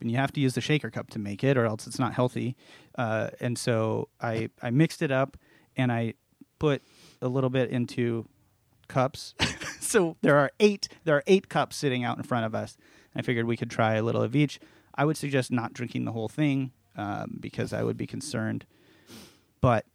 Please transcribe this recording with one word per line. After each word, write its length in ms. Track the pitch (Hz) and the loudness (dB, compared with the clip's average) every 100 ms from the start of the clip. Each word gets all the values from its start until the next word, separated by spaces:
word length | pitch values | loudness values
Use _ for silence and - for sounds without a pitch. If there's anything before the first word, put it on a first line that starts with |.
and 80 | 117 | -4
you 80 | 120 | 0
have 140 | 135 | -2
to 80 | - | 0
use 120 | 131 | 0
the 60 | 123 | 0
shaker 300 | 113 151 113 | 0 0 0
cup 180 | - - | -8 -8
to 80 | 113 | -8
make 240 | 101 101 | -8 -2
it, 140 | 135 127 | 2 4
or 80 | |
else 220 | 117 110 - | 2 -2 -6
it's 120 | 113 | -4
not 140 | 123 | -2
healthy. 440 | - 127 123 117 - - - - - | 0 0 0 -6 -6 -14 -20 -14 -6
Uh, 320 | 117 110 107 - | -2 -2 -4 -4
and 160 | 123 117 | -4 -2
so 520 | - 113 110 110 113 _ | 0 0 0 -2 -6 _
I, 300 | 120 113 113 - | -4 -4 -4 -6
I 80 | 123 | 0
mixed 320 | 127 160 - | 4 2 2
it 100 | 156 | -2
up, 280 | 131 135 - _ _ _ - | 0 -2 -4 _ _ _ -2
and 120 | 127 | 0
I 220 | 117 113 - _ _ - - | 0 -2 -6 _ _ -20 -4
put 240 | 156 135 - _ - _ | -2 -2 -4 _ -20 _
a 60 | 127 | -2
little 200 | 131 131 | 0 2
bit 220 | 131 123 | 2 0
into 560 | 127 117 - 120 117 107 _ _ _ _ _ - | -2 -2 -2 -2 -2 -6 _ _ _ _ _ -6
cups. 460 | 139 131 - - - | 0 0 -2 -14 -4
<laughs> 60 | - - - - | -4 -4 -12 -8
So 380 | - 226 170 165 | 0 2 2 2
there 160 | - 147 | 6 6
are 140 | 139 - | 6 6
eight, 300 | 214 202 - - | 4 4 -4 -6
there 100 | 160 143 | 2 2
are 60 | - | 6
eight 200 | 190 - | 4 4
cups 280 | - 131 - | -2 -2 -2
sitting 260 | 147 127 | -2 0
out 140 | 120 123 | -2 -4
in 60 | |
front 200 | - 123 | -2 -2
of 100 | 110 110 | 0 -2
us. 200 | 104 - _ - _ | -6 -10 _ -20 _
I 80 | - | -6
figured 240 | 131 117 117 | -2 0 0
we 100 | 117 | -2
could 140 | 117 | -2
try 240 | - 110 | 0 2
a 80 | 110 | 2
little 180 | 113 117 | 0 0
of 120 | 113 | 0
each. 240 | 135 147 - - _ _ - | 2 0 -2 -18 _ _ -2
I 80 | |
would 120 | 147 156 | 0 0
suggest 360 | 147 139 123 | -2 -2 0
not 200 | 123 113 | -2 -2
drinking 300 | - 117 127 117 | -6 -8 -6 -4
the 60 | |
whole 160 | 113 107 | -4 -6
thing, 440 | - 151 135 131 - _ - | 0 0 0 -2 -8 _ -10
um, 400 | 101 104 107 - | -6 -6 -8 -10
because 320 | 110 - 113 | -10 -6 -6
I 120 | 110 | -2
would 120 | 117 117 | -2 -4
be 100 | 117 | -6
concerned. 600 | 113 - 117 110 110 - _ _ _ - - - _ _ _ | -8 -8 -4 -4 -4 -8 _ _ _ -20 -20 -20 _ _ _
But 260 | 131 110 - | 4 4 0